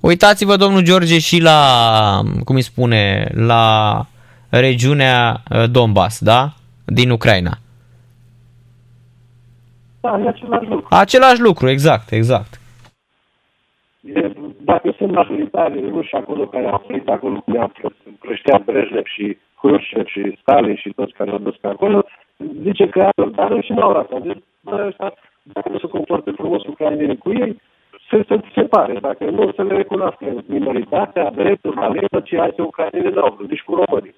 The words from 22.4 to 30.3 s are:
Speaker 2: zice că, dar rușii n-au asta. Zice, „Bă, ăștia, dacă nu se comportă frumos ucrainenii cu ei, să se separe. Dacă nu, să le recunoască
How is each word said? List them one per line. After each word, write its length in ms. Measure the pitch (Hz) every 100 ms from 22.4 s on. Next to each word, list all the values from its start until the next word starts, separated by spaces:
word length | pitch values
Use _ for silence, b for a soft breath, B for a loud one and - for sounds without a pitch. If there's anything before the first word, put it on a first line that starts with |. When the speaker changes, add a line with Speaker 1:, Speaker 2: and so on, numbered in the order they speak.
| - 151
Speaker 2:
zice 260 | 160 196 185
că, 200 | - 190 202 202
dar 140 | 202 202
rușii 260 | - -
n-au 160 | - - -
asta. 220 | - 127
Zice, 200 | 165 196 _ _
„Bă, 240 | - 202 202
ăștia, 240 | 196 196 - _ _
dacă 260 | _ 294 -
nu 100 | 202
se 80 | -
comportă 440 | - 196 170 -
frumos 300 | - 196 175
ucrainenii 540 | - 147 156 151 151 -
cu 140 | -
ei, 280 | 233 247 - _ _ _ - _
să 140 | 214 214
se 120 | 208 -
separe. 440 | - 220 208 190 -
Dacă 240 | 139 -
nu, 280 | - 185 196 196
să 60 |
le 140 | 196 196
recunoască 480 | 196 196 185 - -